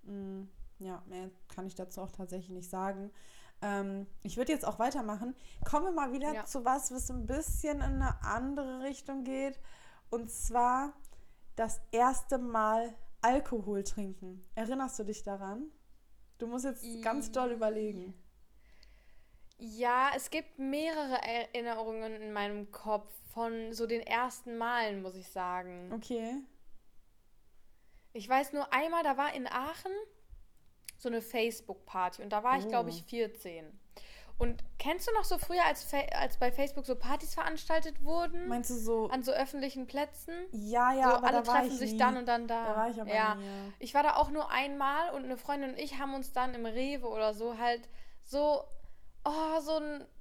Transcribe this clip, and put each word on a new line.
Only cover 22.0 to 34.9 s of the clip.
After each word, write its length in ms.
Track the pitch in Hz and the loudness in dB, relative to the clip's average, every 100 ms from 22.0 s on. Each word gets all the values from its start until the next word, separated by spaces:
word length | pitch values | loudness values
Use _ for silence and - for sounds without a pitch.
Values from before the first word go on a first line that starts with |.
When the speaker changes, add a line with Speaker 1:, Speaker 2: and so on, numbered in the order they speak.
| 220 220 | -6 -8
Speaker 2:
in 140 | 214 | -6
meinem 380 | 208 202 208 202 | -4 -2 -4 -8
Kopf 420 | - 220 214 208 - - | -10 -2 -2 -2 -18 -14
von 420 | - 226 226 226 | -4 -4 -2 -6
so 120 | 226 226 | -4 -2
den 160 | 233 | -2
ersten 560 | - 233 247 - - 233 | 2 0 0 -4 -10 -4
Malen, 460 | 233 240 220 196 | 0 2 0 -2
muss 120 | 190 185 | -6 -10
ich 120 | 185 | -10
sagen. 640 | 190 180 180 180 180 180 | -6 -4 -4 -6 -12 -10
Speaker 1:
Okay. 480 | 220 - 240 226 262 262 - - - - - - - _ - - - - - - - - | -10 -4 -4 -4 -6 -10 -18 -16 -16 -16 -20 -20 -20 _ -20 -20 -20 -20 -20 -20 -20 -16
Speaker 2:
Ich 140 | 233 196 | -12 4
weiß 260 | 262 277 | 4 4
nur 180 | 285 - | -2 2
einmal, 300 | 254 320 339 | 2 4 2
da 140 | 302 262 | 4 4
war 160 | 294 | 2
in 140 | 269 247 | 0 -4
Aachen 440 | 247 277 330 381 392 427 - - - - - - _ - - | -2 -4 -6 -6 -6 -8 -16 -20 -18 -20 -20 -20 _ -18 -8
so 120 | 247 | -4
eine 120 | 233 | -4
Facebook-Party 1000 | 226 233 233 220 - 190 - 185 180 - | -2 0 0 0 -10 -14 -6 -2 -2 -2
und 80 | 202 | -2
da 120 | 208 | 0
war 140 | 240 269 | 4 2
ich, 100 | 220 | 4
glaub 200 | 240 233 | 0 0
ich, 140 | 170 - | -4 -6
Speaker 1:
Oh. 40 | |
Speaker 2:
vierzehn. 560 | 240 220 214 185 165 156 202 - - - - - - | -2 -2 -2 -12 -12 -14 -18 -20 -16 -16 -16 -6 2
Und 260 | 233 233 - - | 4 4 -2 0
kennst 280 | 277 | 0